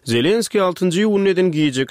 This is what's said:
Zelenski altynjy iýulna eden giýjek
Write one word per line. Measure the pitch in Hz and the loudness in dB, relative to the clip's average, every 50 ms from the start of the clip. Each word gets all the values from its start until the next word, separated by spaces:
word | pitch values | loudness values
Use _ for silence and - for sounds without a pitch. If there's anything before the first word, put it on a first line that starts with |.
| - | -6
Zelenski | 120 117 120 127 175 214 233 214 - - 208 | -2 0 0 2 2 0 0 -2 -2 0 0
altynjy | 190 180 170 - 185 180 160 190 | 0 0 0 0 -2 -2 0 0
iýulna | 214 214 202 196 196 196 | 0 0 0 0 0 0
eden | 180 180 185 180 | 0 2 0 0
giýjek | 151 156 151 147 123 131 131 - | 0 0 0 0 0 -2 -4 -2